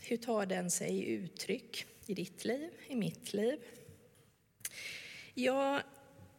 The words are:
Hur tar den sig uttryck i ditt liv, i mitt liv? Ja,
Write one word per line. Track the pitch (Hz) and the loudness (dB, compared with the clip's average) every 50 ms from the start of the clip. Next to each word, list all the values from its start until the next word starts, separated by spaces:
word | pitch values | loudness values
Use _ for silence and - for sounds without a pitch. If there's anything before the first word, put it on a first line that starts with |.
Hur | - - 240 | -2 0 0
tar | 233 233 - 226 214 202 | 0 2 2 4 4 4
den | 185 185 185 180 175 | 4 2 2 2 2
sig | 175 - - - 190 190 - - | 2 2 2 2 2 2 2 2
uttryck | 113 208 196 160 - - - - 208 262 - - - - - - - - - | 0 0 -2 -4 -6 -6 -2 -2 -2 -2 -4 -6 -8 -8 -8 -10 -14 -12 -6
i | - 196 | -4 -2
ditt | 180 175 - - - - | -2 -2 -4 -6 -4 -2
liv, | - 233 277 302 349 - - - - | 0 0 0 -2 -6 -8 -12 -8 -2
i | 285 | 0
mitt | 240 190 165 - - - - | 2 2 2 0 -4 -6 -2
liv? | - 202 208 233 285 311 - - - - - - - - - - - - - - _ _ _ _ _ _ - - - - - - - - - - - - - - - | 2 4 4 4 4 2 -4 -10 -16 -16 -18 -18 -20 -20 -20 -20 -20 -20 -20 -20 _ _ _ _ _ _ -10 -8 -8 -8 -8 -8 -8 -10 -10 -12 -12 -12 -14 -8 -2
Ja, | 254 247 254 262 269 277 277 277 277 - - - - - - - - - - - | 2 4 4 6 6 6 4 4 2 0 -2 -8 -18 -20 -20 -20 -20 -20 -20 -20